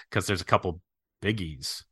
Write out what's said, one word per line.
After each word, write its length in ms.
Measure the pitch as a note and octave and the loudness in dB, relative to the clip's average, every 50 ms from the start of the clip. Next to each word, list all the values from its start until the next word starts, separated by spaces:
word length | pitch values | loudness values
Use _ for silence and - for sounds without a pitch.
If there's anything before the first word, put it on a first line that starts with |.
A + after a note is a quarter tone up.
| - - | -12 0
'cause 160 | - G#2 F#2 | 0 0 2
there's 140 | - G2+ F2 | 2 0 0
a 60 | - | 2
couple 340 | - A2 G2 - F#2 E2 F2 _ _ _ _ _ _ _ - | 4 4 4 4 0 -4 -4 _ _ _ _ _ _ _ -4
biggies. 600 | - G2+ A2+ G#2+ F2 D#2+ D2 C2 C#2 - - - - _ | -2 0 0 0 -2 -6 -8 -8 -8 -10 -10 -10 -14 _